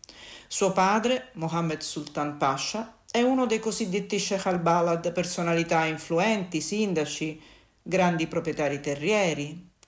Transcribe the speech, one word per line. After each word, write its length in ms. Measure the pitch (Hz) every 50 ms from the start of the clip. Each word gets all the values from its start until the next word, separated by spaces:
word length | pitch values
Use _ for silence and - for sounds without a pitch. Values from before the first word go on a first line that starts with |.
| - - - - - - - - -
Suo 260 | - - - 196 185 185
padre, 560 | 190 185 196 208 220 208 247 254 254 - - -
Mohammed 460 | 165 160 165 170 170 170 160 156 156
Sultan 560 | - - - 160 147 - - 160 147 147 147
Pasha, 640 | 147 151 135 135 139 - - - 214 233 - - _ _ -
è 120 | - 240
uno 240 | 240 254 262 262 254
dei 140 | 226 226 220
cosiddetti 600 | - 226 208 - 226 185 180 202 202 - 214 196
Sheikh 280 | 190 - 202 190 -
al-Balad, 680 | 196 180 180 165 170 170 175 170 175 170 165 165 175 170
personalità 720 | 180 175 175 - 185 175 170 170 170 165 165 170 165 160
influenti, 760 | 160 156 151 - - 170 165 196 226 220 202 180 180 - 156
sindaci, 840 | 147 - 208 214 214 196 175 156 147 143 - - 160 156 156 - - - - - _ _ _ _
grandi 460 | _ - - 190 180 175 170 160 160
proprietari 540 | 160 - 165 - 160 147 156 151 139 143 139
terrieri, 840 | - 147 143 139 147 190 214 208 190 170 151 143 143 147 165 180 - - _ _ -